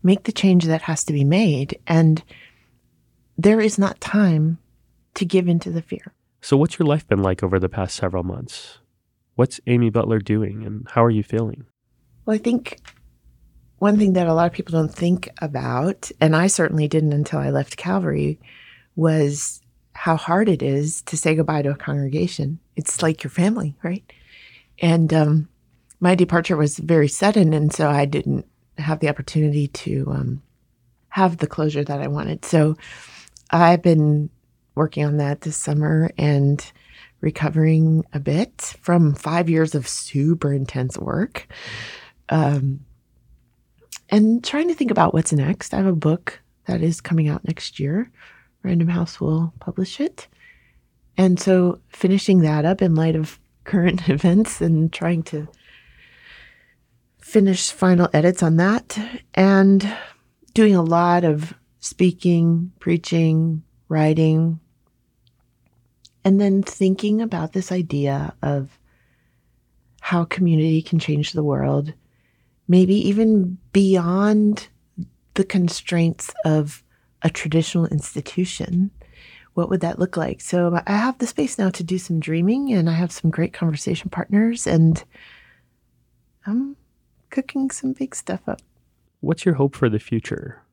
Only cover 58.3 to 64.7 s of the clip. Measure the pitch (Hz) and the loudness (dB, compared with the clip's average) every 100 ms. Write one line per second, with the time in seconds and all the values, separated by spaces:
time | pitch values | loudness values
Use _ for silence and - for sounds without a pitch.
58.3 | 175 165 160 185 233 - - 226 247 _ | 2 2 4 2 0 -6 -12 -10 -14 _
59.3 | - 190 196 196 196 202 220 - _ _ | 2 4 6 6 6 2 -8 -16 _ _
60.3 | _ _ - 214 185 165 170 175 175 170 | _ _ 4 6 6 4 2 4 4 2
61.3 | 151 160 - _ _ - - 185 180 180 | 0 -4 -14 _ _ -14 2 2 2 2
62.3 | 170 165 165 180 _ 175 170 - 170 160 | 4 4 2 -2 _ -2 -2 0 0 2
63.3 | 160 165 160 - _ _ 156 156 156 160 | 2 0 -4 -10 _ _ 0 2 4 2
64.3 | 156 165 160 _ | 2 0 -2 _